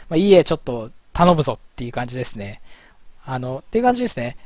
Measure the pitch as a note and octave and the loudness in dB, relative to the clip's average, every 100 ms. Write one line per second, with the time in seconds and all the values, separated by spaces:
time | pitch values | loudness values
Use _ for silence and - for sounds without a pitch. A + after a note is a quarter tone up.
0 | - E3 G3+ F#3 D3+ D#3 - A#2+ A2 - | -4 0 6 6 6 0 -4 -8 -10 -16
1 | _ - F3 E3 C#3 A2 - - A#2+ A#2+ | _ 2 4 4 0 -6 -10 -12 -8 -6
2 | B2 B2+ A#2+ A2 G2+ G#2+ - - - _ | -8 -8 -10 -10 -14 -14 -20 -20 -20 _
3 | - - - B2+ B2+ C3+ - A3 B3 B3 | -20 -18 -10 -8 -8 -10 -4 0 2 0
4 | B3 - A#2+ - | -2 -6 -8 -10